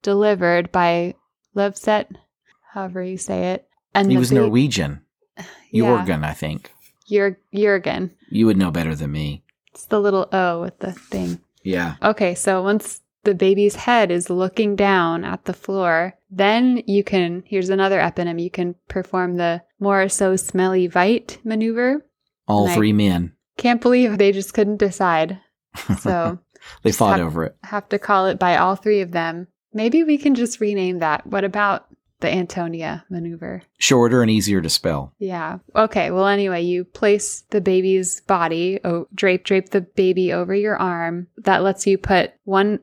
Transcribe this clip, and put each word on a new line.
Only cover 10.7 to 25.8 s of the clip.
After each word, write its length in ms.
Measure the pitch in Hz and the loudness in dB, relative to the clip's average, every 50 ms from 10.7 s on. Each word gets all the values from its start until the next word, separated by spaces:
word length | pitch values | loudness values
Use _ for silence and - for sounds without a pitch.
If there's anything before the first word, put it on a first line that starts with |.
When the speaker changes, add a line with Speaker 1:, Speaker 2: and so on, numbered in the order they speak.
| - _ | -10 _
Speaker 1:
the 120 | 202 190 180 | -12 -12 -12
thing. 480 | - - _ - 185 - - 170 170 - _ _ _ - | -12 -12 _ -8 -6 -6 -6 -8 -8 -12 _ _ _ -6
Speaker 2:
Yeah. 340 | - - 87 - 165 147 - - | -4 -4 -2 -4 -4 -6 -2 -2
Speaker 1:
Okay, 320 | 208 214 - 214 180 180 | -2 0 0 -2 -2 -2
so 280 | - - - 190 185 185 | -2 -2 0 0 0 0
once 380 | 196 208 220 - - - - _ _ _ _ - | 0 0 0 -2 -6 -12 -16 _ _ _ _ -2
the 100 | 214 202 | -2 0
baby's 400 | 175 196 190 196 202 208 208 202 | 2 4 4 4 4 2 2 0
head 360 | - - - 247 233 214 180 | 0 -2 0 2 2 2 2
is 180 | 175 175 175 - | 0 -2 -2 -2
looking 480 | 180 180 185 185 - - 220 208 202 | -2 -2 -2 -2 -2 -2 -2 0 0
down 480 | 190 202 196 196 185 170 165 165 165 170 | 2 2 4 4 4 2 0 -2 -4 -4
at 200 | - 190 190 - | -6 -8 -8 -8
the 80 | - 180 | -8 -10
floor, 640 | - - - 196 196 185 175 165 160 170 185 - _ _ _ | -8 -8 -6 -4 -2 0 0 2 0 0 -2 -6 _ _ _
then 520 | 190 185 196 202 220 233 247 254 254 240 - | -4 0 2 2 2 4 4 2 2 0 0
you 180 | - 190 202 202 | 0 0 0 2
can, 380 | - - 196 175 170 170 180 185 | 2 0 0 0 0 -4 -6 -8
here's 240 | _ 208 196 185 185 | _ -4 -4 -2 0
another 300 | 190 196 196 196 196 185 | 0 2 2 2 2 2
eponym, 420 | 160 170 - - 175 175 165 170 170 | 0 0 -2 -2 -4 -4 -4 -6 -6
you 80 | 180 | -6
can 240 | - - 180 175 175 - _ - | -6 -6 -6 -6 -6 -10 _ -10
perform 480 | - 190 180 - - 185 180 180 180 | -8 -8 -6 -4 -4 -4 -2 -2 -2
the 260 | 175 175 170 170 170 - _ _ - | -2 -2 -2 -2 -4 -8 _ _ -4
more 300 | 196 196 196 196 190 196 | -2 0 2 2 2 0
so 280 | - - 202 190 190 | 0 0 0 0 0
smelly 500 | 185 - - - 190 185 185 185 185 180 | 0 -2 -2 -2 0 0 2 2 2 0
vite 520 | 180 165 185 180 196 240 240 - - - - - | 2 2 2 2 2 2 0 -2 -6 -14 -12 -8
maneuver. 600 | 220 220 220 220 226 226 233 247 247 269 302 - _ _ _ _ _ _ _ _ - | -4 -2 -2 -2 -2 0 0 0 0 0 -2 -4 _ _ _ _ _ _ _ _ -2
Speaker 2:
All 160 | 104 104 101 | 2 2 2
Speaker 1:
And 80 | 92 - | 4 4
I 20 | |
Speaker 2:
three 180 | 110 107 107 107 | 4 4 4 4
men. 400 | 104 104 101 92 87 87 85 - _ _ _ _ | 4 4 2 2 0 -2 -6 -8 _ _ _ _
Speaker 1:
can't 240 | - - 247 240 233 | -4 0 0 0 2
believe 380 | - 247 247 247 254 226 208 196 | 2 4 4 4 4 2 2 4
they 140 | 202 196 202 | 4 4 2
just 200 | 196 196 - - | 2 -2 -4 -2
couldn't 240 | - 208 202 214 202 | 0 0 0 2 0
decide. 600 | 208 196 180 - 196 180 170 160 160 165 190 185 - _ _ _ _ _ - | 0 0 0 0 0 2 2 2 0 -2 -4 -8 -16 _ _ _ _ _ -18
Speaker 2:
<laughs> 240 | - | -10